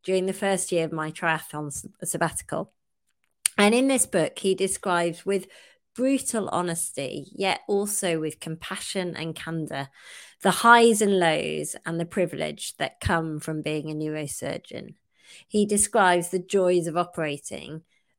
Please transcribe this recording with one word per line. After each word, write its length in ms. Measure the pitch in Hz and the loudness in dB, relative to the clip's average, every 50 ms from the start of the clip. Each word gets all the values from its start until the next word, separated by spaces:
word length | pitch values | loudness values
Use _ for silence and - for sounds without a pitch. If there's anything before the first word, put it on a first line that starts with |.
during 240 | - 185 190 185 185 | -4 0 0 2 2
the 80 | 190 185 | 0 -2
first 380 | - 208 196 190 180 - - | 0 0 0 0 0 0 0
year 140 | 185 165 160 | 0 0 0
of 60 | 156 | 0
my 200 | 160 156 156 160 | -2 -4 -4 -6
triathlon 560 | 165 - 180 165 160 156 - - - 151 151 | -4 -2 0 0 0 0 -2 -8 -8 -8 -8
s-, 180 | 143 - - - - - - - - | -8 -8 -10 -12 -14 -14 -10 -8 -4
sabbatical. 640 | - 165 170 156 - - - - - - 202 - _ _ _ _ _ _ _ _ _ _ _ _ _ _ - - - | -2 0 0 -2 -2 -6 -8 -6 -6 -6 -6 -8 _ _ _ _ _ _ _ _ _ _ _ _ _ _ -10 -6 0
And 200 | - 202 208 233 | 2 4 4 4
in 120 | 247 269 | 4 2
this 200 | 269 269 247 - | 2 2 0 0
book, 320 | - - 170 156 - - - | 0 0 0 0 0 -2 -4
he 160 | - 190 190 | -2 0 0
describes 720 | 185 190 185 - - - 196 175 170 170 175 165 - - | 0 0 -4 -4 -4 -4 -2 0 0 0 -2 -4 -4 -4
with 200 | 196 202 185 196 - - - - - _ _ _ _ - | -2 -2 -2 -2 -6 -20 -20 -20 -20 _ _ _ _ -4
brutal 560 | 226 254 269 277 254 - - - 220 190 - | 0 0 2 2 0 -2 -2 -4 -4 -2 -2
honesty, 800 | - 175 175 175 165 165 - - - 139 139 - - 147 139 - - | -2 0 0 0 -2 -4 -6 -6 -6 -6 -6 -6 -6 -8 -10 -10 -6
yet 240 | - 196 190 - - - | -2 0 0 0 -2 -2
also 520 | - 202 202 208 208 208 - 196 175 165 160 | -2 0 0 0 -2 -2 -2 0 0 0 0
with 200 | 156 151 - - | -2 -4 -6 -8
compassion 760 | - 165 160 165 - - 190 - - - - 190 180 175 - | -8 -10 -8 -8 -8 -10 -10 -8 -8 -6 -4 -4 -4 -4 -4
and 200 | - 160 165 160 | -6 -6 -6 -8
candor, 540 | - - 165 165 165 151 - - 139 139 - _ - - - - - - - - - | -8 -8 -6 -6 -4 -4 -4 -6 -6 -8 -8 _ -20 -20 -20 -20 -20 -20 -20 -8 0
the 80 | - 196 | 2 2
highs 540 | - - - 233 233 233 233 233 220 208 214 | 2 6 8 10 10 10 10 8 6 6 4
and 160 | 202 196 185 | 4 4 4
lows 560 | 170 160 156 151 - 156 156 156 151 - - - - | 4 4 2 2 0 -2 -4 -4 -6 -6 -8 -10 -8
and 140 | 170 165 170 | -6 -4 -4
the 60 | 170 | -4
privilege 720 | 170 - 202 175 160 147 139 156 151 156 - - - - | -2 -2 -2 -2 -2 -2 -4 -6 -6 -6 -8 -10 -10 -8
that 240 | - 143 139 - - | -6 -6 -6 -6 -4
come 380 | - - 175 165 160 160 156 151 | -2 0 2 2 0 -2 -4 -6
from 220 | - 160 156 151 | -6 -4 -4 -4
being 300 | 147 151 156 151 147 156 | -2 -2 -2 -4 -4 -4
a 20 | 151 | -4
neurosurgeon. 1040 | 151 156 151 151 156 147 139 - - - 147 - - - - - - - - - _ _ _ _ _ _ - - - - | -4 -4 -4 -4 -4 -6 -6 -8 -6 -6 -6 -6 -8 -10 -12 -14 -14 -14 -14 -18 _ _ _ _ _ _ -20 -20 -20 -8
He 200 | _ - 208 202 | _ 2 2 2
describes 600 | 208 208 202 - - - 226 190 180 175 175 170 - | 2 2 0 0 2 4 6 6 6 6 4 2 0
the 100 | 190 180 | -4 -4
joys 480 | 180 - 202 196 180 180 180 175 165 | -2 0 2 2 4 4 4 4 2
of 100 | 170 156 | 0 0
operating, 840 | 175 170 170 - 175 156 151 143 143 - - - - - - 156 160 - _ _ _ _ _ _ | -2 -2 -2 -2 -4 -4 -4 -4 -6 -10 -10 -12 -12 -10 -10 -12 -14 -14 _ _ _ _ _ _